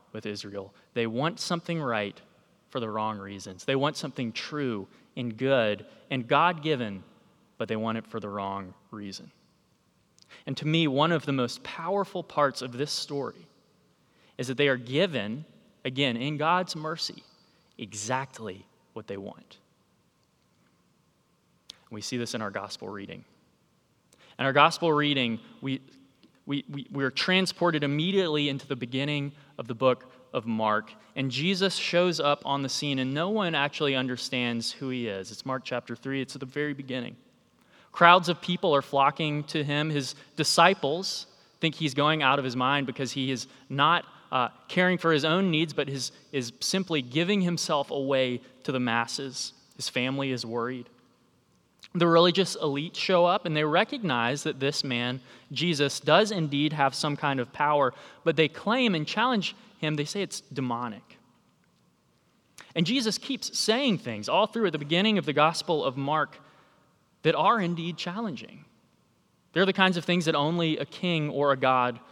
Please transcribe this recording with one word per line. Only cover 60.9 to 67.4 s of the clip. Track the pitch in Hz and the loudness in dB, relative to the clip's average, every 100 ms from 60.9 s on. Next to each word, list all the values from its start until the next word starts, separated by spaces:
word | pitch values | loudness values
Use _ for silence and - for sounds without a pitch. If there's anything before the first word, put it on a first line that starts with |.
| 101 - - _ _ _ _ _ _ _ _ _ _ _ _ _ - - - | -10 -16 -20 _ _ _ _ _ _ _ _ _ _ _ _ _ -20 -6 -2
And | 170 | 0
Jesus | 262 220 - | 0 0 -4
keeps | - 262 - - | -4 -8 -6 -2
saying | - 226 277 170 | 0 2 2 0
things | 123 107 104 | -2 -8 0
all | 165 208 | 2 2
through | 233 202 | 2 0
at | |
the | 151 | 0
beginning | 143 170 214 208 | 0 2 4 2
of | 147 | 2
the | |
Gospel | 143 156 165 - 156 | 4 4 4 0 0
of | 131 127 | 0 -2
Mark | 139 156 147 - - _ _ _ _ _ _ _ | 0 0 -2 -6 -20 _ _ _ _ _ _ _
that | 156 | 0
are | 156 | 4